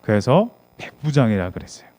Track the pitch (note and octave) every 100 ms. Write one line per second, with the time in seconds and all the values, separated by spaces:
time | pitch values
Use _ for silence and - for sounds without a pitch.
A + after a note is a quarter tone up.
0 | - G#2+ A2 D3+ A#3 _ _ _ - _
1 | D3+ C#3+ A#2 G2+ F2+ - - - -